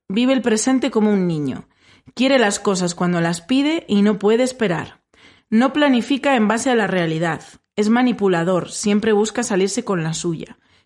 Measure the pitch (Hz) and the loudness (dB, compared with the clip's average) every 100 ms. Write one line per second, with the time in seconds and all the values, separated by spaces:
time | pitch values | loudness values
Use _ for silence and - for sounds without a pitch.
0 | - 196 247 269 240 214 - 262 277 226 | -6 0 2 2 0 0 2 0 0 2
1 | 214 202 180 156 143 - - _ _ _ | 2 2 0 -2 -4 -6 -14 _ _ _
2 | - - 262 269 208 196 208 185 175 175 | -14 -2 2 4 2 0 -2 -2 -4 -2
3 | 180 175 170 170 - 262 285 330 - 202 | -2 0 -2 -4 -2 0 0 -2 -2 2
4 | 202 214 202 233 254 254 214 160 - - | 2 2 2 2 0 -2 -4 -4 -8 -16
5 | _ _ - _ _ 220 269 302 294 247 | _ _ -20 _ _ 2 2 2 2 2
6 | - 277 285 262 208 226 262 233 190 185 | 0 -2 2 2 2 0 0 0 0 0
7 | 165 160 170 147 - - _ - 208 233 | -2 -2 -2 -4 -10 -20 _ -2 2 2
8 | 254 208 196 175 170 185 147 - 208 208 | 2 0 0 0 0 -2 -4 -4 -2 0
9 | 226 208 214 - 240 190 196 220 240 185 | 2 0 0 -4 -2 0 0 -2 -4 -4
10 | 160 160 175 165 - - _ _ | -4 -4 -6 -6 -10 -18 _ _